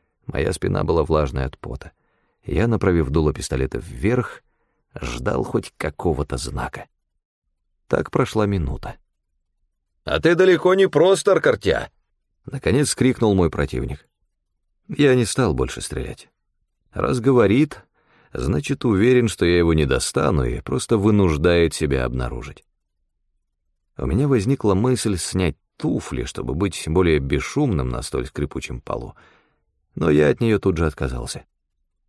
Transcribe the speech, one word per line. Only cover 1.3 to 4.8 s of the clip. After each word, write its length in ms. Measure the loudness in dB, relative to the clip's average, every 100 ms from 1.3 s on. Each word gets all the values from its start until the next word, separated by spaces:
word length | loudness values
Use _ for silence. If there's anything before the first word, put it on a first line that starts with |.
| -2 -6
от 120 | -8
пота. 340 | -14 -12 -14 _ _ _ _ _ -4
Я, 220 | 0 0
направив 420 | 2 2 2 2
дуло 240 | 2 0
пистолета 460 | -2 -6 -4 -4 -6
вверх, 640 | -10 -4 -2 0 -4 -12 _ _ _ _